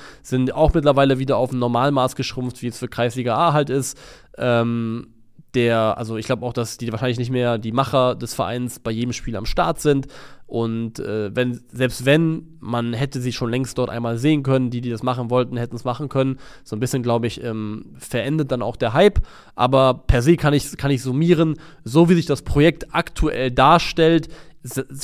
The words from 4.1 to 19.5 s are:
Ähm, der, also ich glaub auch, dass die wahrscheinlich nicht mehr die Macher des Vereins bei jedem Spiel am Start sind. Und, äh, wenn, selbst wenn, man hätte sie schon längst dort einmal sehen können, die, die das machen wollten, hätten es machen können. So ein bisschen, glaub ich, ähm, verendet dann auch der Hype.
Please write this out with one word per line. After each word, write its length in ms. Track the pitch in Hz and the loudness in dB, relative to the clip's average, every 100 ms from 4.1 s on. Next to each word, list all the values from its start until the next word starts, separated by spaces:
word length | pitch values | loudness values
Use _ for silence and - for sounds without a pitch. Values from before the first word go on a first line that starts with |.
| - - - | -20 -20 -4
Ähm, 760 | 123 117 117 117 113 117 - - - - - | 0 2 2 -2 -4 -6 -10 -20 -20 -20 -6
der, 440 | 127 117 113 110 - | 0 2 2 2 0
also 200 | 110 113 | -4 -6
ich 100 | 110 | -4
glaub 160 | 120 | -4
auch, 100 | 120 | -4
dass 240 | 117 113 - | -4 -6 -6
die 140 | 117 | -6
wahrscheinlich 260 | 107 131 120 | -4 -2 -2
nicht 140 | 123 | -2
mehr 260 | 127 120 117 | 0 0 0
die 140 | 110 | -2
Macher 420 | 120 135 139 127 | -2 0 2 2
des 220 | 123 117 - | 0 -6 -4
Vereins 440 | 95 123 123 - | -4 -4 -6 -6
bei 120 | 113 | -6
jedem 220 | 113 123 | -4 -4
Spiel 220 | 117 - 104 | -4 -6 -6
am 100 | 110 | -4
Start 340 | - 165 165 | -2 -2 0
sind. 280 | 147 139 135 - - - - | 2 2 0 -12 -20 -20 -8
Und, 540 | 117 113 113 117 - | -4 -4 -4 -6 -8
äh, 360 | - 107 101 110 | -6 -4 -4 -2
wenn, 260 | 123 120 - | -2 -4 -10
selbst 340 | 120 127 - 127 | -4 -2 0 2
wenn, 520 | 156 165 160 - - | 4 2 -2 -8 -14
man 340 | - 120 117 | -6 -4 -4
hätte 260 | 117 139 135 | -4 -4 -4
sie 120 | 123 | -6
schon 180 | 113 120 | -4 -2
längst 280 | 123 131 - | -2 -4 -4
dort 120 | 123 | -4
einmal 280 | 117 117 117 | -4 -4 -2
sehen 260 | 143 151 | 0 0
können, 260 | 135 135 123 | 2 0 0
die, 120 | 120 | -4
die 80 | 123 | -6
das 140 | 117 | -4
machen 260 | 127 123 117 | -4 -4 -2
wollten, 280 | 123 123 123 | 0 0 -4
hätten 180 | 120 117 | -8 -6
es 80 | |
machen 260 | 127 120 143 | -6 -6 -4
können. 280 | 139 135 131 - - | -2 -2 -4 -12 -20
So 120 | - 107 | -10 -6
ein 40 | |
bisschen, 220 | 123 135 | -4 -2
glaub 240 | 120 117 117 | 0 0 -2
ich, 180 | - | -6
ähm, 520 | 123 110 107 110 - - | -8 -8 -8 -10 -14 -18
verendet 540 | - 123 113 156 139 | -8 -4 -2 -2 -2
dann 100 | 127 | -2
auch 140 | 110 - | -4 -4
der 180 | 117 | -2
Hype. 260 | 127 202 - - - - | 4 4 4 0 -6 -14